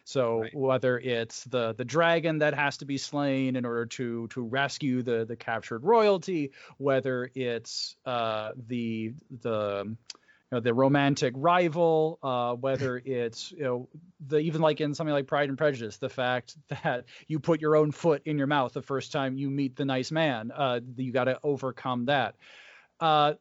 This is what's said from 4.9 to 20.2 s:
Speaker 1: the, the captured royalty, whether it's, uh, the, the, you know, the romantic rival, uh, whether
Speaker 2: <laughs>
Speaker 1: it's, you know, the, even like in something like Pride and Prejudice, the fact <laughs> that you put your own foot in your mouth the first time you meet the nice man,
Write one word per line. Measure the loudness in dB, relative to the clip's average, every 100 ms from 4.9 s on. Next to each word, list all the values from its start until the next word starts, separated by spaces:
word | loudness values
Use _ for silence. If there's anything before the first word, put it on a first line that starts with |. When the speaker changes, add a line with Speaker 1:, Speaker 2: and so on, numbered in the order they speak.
| 0
Speaker 1:
the, | 0 -2
the | -2 -6
captured | -6 -6 -6 -4
royalty, | 4 6 6 4 0 -4 -4 -8 -20 -4
whether | 0 2 2 -2 -4
it's, | -4 -4 -4 -6 -10 -10 -10
uh, | -6 -2 -2 -2 -6 -10 -6
the, | -4 -4 -4 -6 -8 -16 -8
the, | -4 -2 0 -2 -4
you | -8 _ -20 _ _ _
know, | 0
the | 2
romantic | 4 4 6 4 2 0
rival, | 2 4 4 4 4 4 4 2 -2
uh, | -4 -2 -2 -2
whether | -2 0 -2 -4
Speaker 2:
<laughs> |
Speaker 1:
it's, | -4 -2 -2 -6 -14
you | -6
know, | -4 -4 -6 -18 -20 _
the, | -2 0
even | 2 2
like | 2 2
in | -2
something | -2 0
like | 0 0
Pride | 0 0
and | 2
Prejudice, | 0 0 -6 -8
the | -8
fact | -2 -2 -2 -4 -18
<laughs> | _ -4
that | -2 -4 -6 -20 -6
you | -4
put | 0 2
your | 4
own | 4 4
foot | 2 2 2 0
in | 0
your | 2
mouth | 2 2
the | -4
first | -4 -6 -2
time | -2 -2 -2
you | -4
meet | -2 -2 -2
the | -2
nice | -2 0
man, | 0